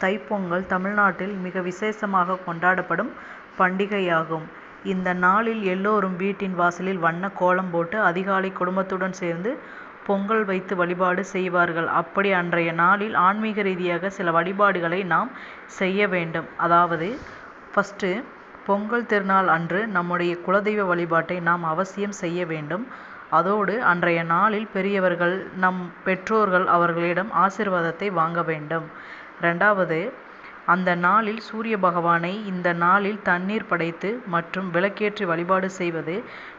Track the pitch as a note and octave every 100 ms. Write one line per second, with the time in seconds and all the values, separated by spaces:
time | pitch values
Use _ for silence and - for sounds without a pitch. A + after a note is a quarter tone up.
0 | F#3+ G#3 - G#3 F3+ F3 F#3 F#3 F#3+ G#3
1 | G3 F3 F#3+ F#3+ F#3 F#3 F3+ F3+ G#3+ G#3+
2 | G3+ F#3+ F3+ F#3 F3 E3 F3+ F#3 F3 B3
3 | A#3+ - - - - - F#3 F#3+ G3+ G#3
4 | F3+ E3 D#3+ D#3+ D#3+ - - - G3 F#3
5 | F3+ F3+ F3+ G3+ A#3 A3 F#3+ F#3 G#3 G#3+
6 | F#3+ F3+ G3 G3 F#3+ F3 F3 F3 F#3 F#3+
7 | E3 E3+ F#3+ - F3+ F3+ F#3 E3+ E3+ A3
8 | F#3+ F3 F#3+ F#3+ F#3+ F#3+ F3+ F#3+ F#3+ F#3
9 | F#3 F#3 F3 E3+ G#3 D#4 - - - -
10 | - G3 G3 A3 G3 F#3+ F#3 F#3 F3 F3+
11 | F#3 F#3 F#3+ F#3 F#3 F3 E3+ E3 E3 E3
12 | E3 G3+ G3 F#3 F3 E3+ E3+ E3 F3 G3+
13 | G#3+ E3+ F3+ G#3 A3 G#3 G3 F3+ F3+ E3+
14 | G3 F#3+ F3 E3 F3+ G3 G3+ F3+ E3+ F3+
15 | F3+ E3 A#3+ - - - - - F#3+ F#3+
16 | G3+ F3+ E3 E3 D#3 - E3+ E3+ F3 E3
17 | F3 C#4+ - - - - - G#3 G3 -
18 | F#3 G3+ - - - - - G3+ G#3+ A#3+
19 | A#3 G#3 F#3+ F#3+ F3+ D#3+ E3 F3+ A3+ F3+
20 | F3 F3 F3 F3 - G3+ G#3 G#3 F#3+ F3
21 | F3 E3 D#3+ F3+ E3+ F3 E3 D#3+ F#3+ G3+
22 | G3+ G3 E3+ F3 E3+ D#3+ D3 F#3 C4 -
23 | - - - D#3+ F3 G#3+ F#3 A3 G3+ F3
24 | E3+ E3 E3 E3+ G#3+ G#3 A3 G3 G3 G3+
25 | F#3 E3+ F3 F#3+ - F#3 F#3 F#3 F3 -
26 | F#3+ F#3 - A3 G3+ F3+ F#3+ E3+ E3+ E3+
27 | E3+ E3+ G#3 E3 F#3+ G#3 G3+ F3+ E3 E3
28 | G3+ F3 D#3+ E3+ E3 D#3 D3 E3 D#3 -
29 | - - - - E3+ F3 G#3 G3 E3 D#3+
30 | A3 - - - - - - F3+ F3+ F3
31 | F3+ G#3 G#3+ A3+ - A3 A3+ G#3 F#3 F3
32 | E3+ E3+ E3+ G#3 G3+ F3+ F3+ E3+ F3 G3
33 | G3 G#3+ G3 F3+ F#3+ G#3+ - E3+ E3 E3
34 | F#3+ B3 G3+ E3+ E3+ F#3 F#3 E3+ G3 G3
35 | G#3 G#3 F#3 E3 F3 F#3+ F#3+ F#3 F3 E3
36 | D3+ G3 - - -